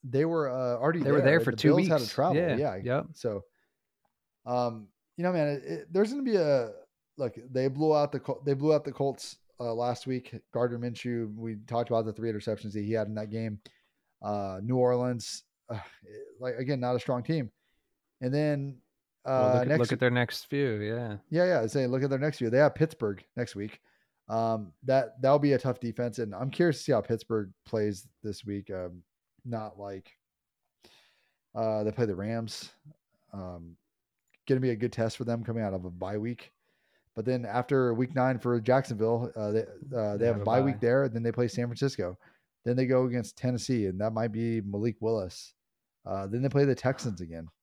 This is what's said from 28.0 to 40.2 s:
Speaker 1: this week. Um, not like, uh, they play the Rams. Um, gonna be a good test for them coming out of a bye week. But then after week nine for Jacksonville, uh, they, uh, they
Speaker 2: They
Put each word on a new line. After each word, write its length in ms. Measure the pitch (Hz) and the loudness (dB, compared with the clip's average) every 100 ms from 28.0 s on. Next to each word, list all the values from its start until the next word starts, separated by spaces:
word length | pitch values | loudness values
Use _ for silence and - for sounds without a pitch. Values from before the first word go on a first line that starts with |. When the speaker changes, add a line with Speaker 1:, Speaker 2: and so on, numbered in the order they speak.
| - _ | -12 _
Speaker 1:
this 220 | 107 98 | -10 -8
week. 260 | 101 101 95 | -8 -8 -6
Um, 320 | 95 90 90 _ _ _ _ | -8 -8 -12 _ _ _ _
not 340 | 127 117 107 101 | -8 -8 -8 -12
like, 320 | 101 98 - _ _ _ _ _ _ _ - _ _ _ _ _ _ | -12 -12 -14 _ _ _ _ _ _ _ -20 _ _ _ _ _ _
uh, 300 | 110 113 107 | -4 -2 0
they 80 | 107 | -2
play 140 | 107 113 | 0 -2
the 80 | 92 | 0
Rams. 560 | 104 113 113 - - _ 151 - _ _ _ | -4 -4 -6 -10 -16 _ -20 -20 _ _ _
Um, 440 | 98 92 87 85 85 _ _ _ _ _ _ - | -12 -12 -12 -16 -20 _ _ _ _ _ _ 0
gonna 120 | 131 | 2
be 100 | 131 | 2
a 60 | 113 | 0
good 160 | 120 | -2
test 240 | - 113 - | 0 -2 -2
for 80 | |
them 200 | 117 117 | -4 -4
coming 180 | 117 117 | -4 -4
out 120 | 107 | -2
of 100 | 95 | -4
a 60 | 90 | -6
bye 280 | 87 92 107 | -8 -6 -4
week. 340 | 110 120 - _ _ _ _ _ _ | -6 -8 -14 _ _ _ _ _ _
But 100 | - | -6
then 200 | 110 127 117 | -2 -2 -2
after 480 | 117 123 139 127 | -2 2 2 4
week 200 | 113 127 | 2 0
nine 240 | 135 127 127 | 2 2 2
for 220 | 123 120 | 0 0
Jacksonville, 720 | 110 127 135 110 110 117 120 113 | 4 4 2 0 2 2 -2 -4
uh, 140 | 104 | 0
they, 80 | 110 - - 143 127 | 0 -2 -10 -6 -2
uh, 160 | 107 | -2
they 60 | |
Speaker 2:
They 80 | 104 | 2